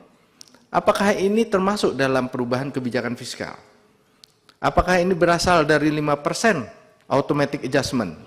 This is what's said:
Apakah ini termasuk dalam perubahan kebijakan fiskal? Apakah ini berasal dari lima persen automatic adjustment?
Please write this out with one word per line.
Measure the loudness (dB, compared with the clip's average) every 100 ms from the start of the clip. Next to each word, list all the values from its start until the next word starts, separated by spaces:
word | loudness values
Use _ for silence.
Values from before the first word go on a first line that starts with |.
| -18 _ _ -20 -20 _ _
Apakah | -2 2 2 2
ini | 2 2 2
termasuk | 0 0 0 0 0 0
dalam | 0 0 -2
perubahan | -4 -2 -2 -4
kebijakan | -6 -4 -4 -4 -8
fiskal? | -10 -10 -12 -14 -20 _ _ _ _ _ -20 _ _ -4
Apakah | -2 0 2 2
ini | 2
berasal | 2 2 2 4 4 4
dari | 2 2
lima | 0 0 -2
persen | -2 0 0 0 -4 -16 _ _ -2
automatic | 0 2 0 -2 -4 -2
adjustment? | -2 0 -2 -4 -8